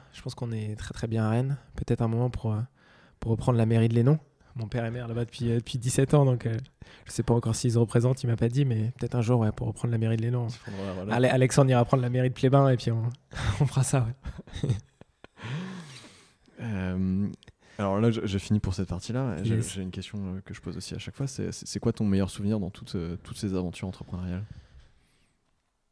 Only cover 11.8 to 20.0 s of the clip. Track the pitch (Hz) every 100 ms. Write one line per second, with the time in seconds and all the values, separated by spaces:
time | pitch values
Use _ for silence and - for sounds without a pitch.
11.8 | 120 135 123 123 127 123 131 139 139 123
12.8 | - 113 117 120 _ - - - 139 -
13.8 | 127 139 113 127 - - - - 143 104
14.8 | - - - _ - - 113 147 185 185
15.8 | 156 131 - - _ _ _ - 120 98
16.8 | 92 92 95 92 101 - - _ _ -
17.8 | 101 98 117 110 104 98 - 107 98 92
18.8 | 92 87 - 120 135 80 110 113 113 98
19.8 | 92 92